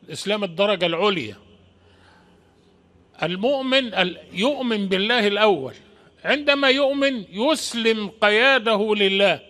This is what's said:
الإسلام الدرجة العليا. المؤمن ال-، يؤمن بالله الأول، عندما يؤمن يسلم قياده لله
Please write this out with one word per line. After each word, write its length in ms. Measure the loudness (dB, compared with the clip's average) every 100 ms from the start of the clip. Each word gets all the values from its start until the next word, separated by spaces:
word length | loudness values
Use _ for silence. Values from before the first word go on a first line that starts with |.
الإسلام 420 | -16 -12 -6 -4
الدرجة 420 | -4 -2 0 0 -2
العليا. 500 | 0 0 0 -6 -12 -20 -20 _ _ _ _ -20 _ _ _ _ _ _ _ _ _ _ -8
المؤمن 720 | -6 -2 -2 -2 0 0 0
ال-، 240 | -2 -2 -2 -14
يؤمن 560 | -2 -2 -2 -2 -2 0
بالله 380 | -2 0 2 2
الأول، 480 | 2 2 2 -2 -12 -20 -20 -20 _
عندما 440 | -2 -2 0 2 2
يؤمن 560 | 2 0 0 -2 -2 -10
يسلم 800 | -4 -2 -2 -4 -2 0 0 -4 0
قياده 760 | 2 4 4 2 2 0 0
لله 460 | 2 2 2 2 2 -6